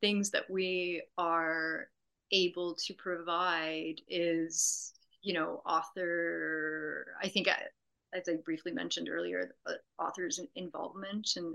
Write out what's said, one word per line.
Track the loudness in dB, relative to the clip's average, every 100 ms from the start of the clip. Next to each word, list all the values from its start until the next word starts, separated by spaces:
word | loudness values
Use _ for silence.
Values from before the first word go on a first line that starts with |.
things | 2 4 4
that | 0 0
we | 0 2 0 0 -2 -4 0
are | 2 4 4 2 0 -2 -6 _ _ _ 2
able | 4 4 2 -2 -2 -6
to |
provide | -6 -4 -4 0 2 2 2 0 -2 -4 -6 -4
is, | 0 2 2 2 2 2 0 -6 -14 _ _
you | -2
know, | 0 0 -2 0
author, | 0 0 -4 0 0 0 0 -2 -2 -2 -2 -4 -6 -8 -6
I | 0
think, | 2 4
I, | 4 0 -12 _ _ _
as | -4 0
I | -2
briefly | -2 -4 -2
mentioned | -2 -2 -2 -2
earlier, | -2 0 -2 -2 -6 -6
uh, | -6 -6 -4
authors' | -4 -2 -2 -2
in-, | -4 -8
involvement | -8 -6 -6 -6 -6 -2 -2 -2
and, | -2